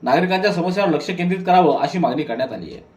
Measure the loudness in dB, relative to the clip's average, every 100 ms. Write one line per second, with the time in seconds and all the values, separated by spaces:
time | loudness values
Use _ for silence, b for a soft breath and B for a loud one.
0 | 2 2 2 0 0 0 -2 0 0 0
1 | -2 -4 -2 -2 2 4 4 2 0 0
2 | -2 -2 -4 -4 -6 -6 -12 -16 -20